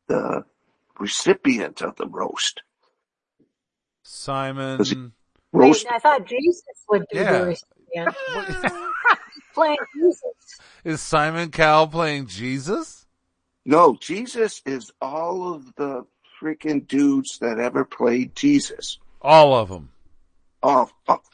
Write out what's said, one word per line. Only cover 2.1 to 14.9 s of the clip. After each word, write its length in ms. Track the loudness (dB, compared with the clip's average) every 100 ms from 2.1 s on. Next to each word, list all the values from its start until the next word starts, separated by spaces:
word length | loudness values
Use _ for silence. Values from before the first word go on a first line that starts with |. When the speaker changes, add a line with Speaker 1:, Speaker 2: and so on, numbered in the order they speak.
| -8 -8 -6 -8 -8 _ _ _ _ _ _ _ _ _ _ _ _ _ _ -20
Speaker 2:
Simon 680 | -16 -8 -6 -6 -8 -8 -4
Speaker 1:
Was 120 | -4
he 40 | -4
Speaker 3:
Wait, 160 | -10 _ _ _ _ 6 8
Speaker 1:
roast? 180 | 6 2
Speaker 3:
I 80 | 2
thought 260 | 4 2 0
Jesus 360 | 0 0 -2 -10 -20 -2
would 160 | -2 0
be 60 | -2
Speaker 2:
Yeah. 200 | 0 0
Speaker 3:
the 60 | 0
recipient. 680 | -6 _ _ _ -6 -6 -6
Speaker 2:
<laughs> 40 | -8
What? 840 | -8 -8 -6 -6 -6 -10 -4 0 -2 -4 -20 _
Speaker 3:
Playing 240 | 0 0 0 -6
Jesus. 280 | 0 0 0 -10 -16 -20 -20 -20 _ -8
Speaker 2:
Is 160 | -8
Simon 500 | 0 0 0 -2 -6
Cowell 360 | 2 4 6 4
playing 400 | 0 -4 -4 -8
Jesus? 800 | -10 -8 -6 -6 -6 -8 -16 _ _ _ _ _ _ 2
Speaker 1:
No, 320 | 6 6 4
Jesus 600 | -6 -10 -8 -4 -4 -4 -10
is 280 | -10 -12